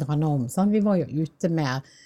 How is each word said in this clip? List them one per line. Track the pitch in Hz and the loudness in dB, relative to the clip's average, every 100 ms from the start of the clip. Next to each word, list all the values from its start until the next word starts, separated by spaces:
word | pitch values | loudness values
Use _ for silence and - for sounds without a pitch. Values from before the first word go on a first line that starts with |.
grann | 143 147 156 | 0 0 0
om, | 147 123 | 0 -2
sant? | - 202 | 0 2
Vi | 214 | 2
var | 208 190 | 2 0
jo | 147 139 | 0 -4
ute | 156 - 180 | -4 -2 -2
med | 165 143 131 - - | 0 0 -2 -6 -20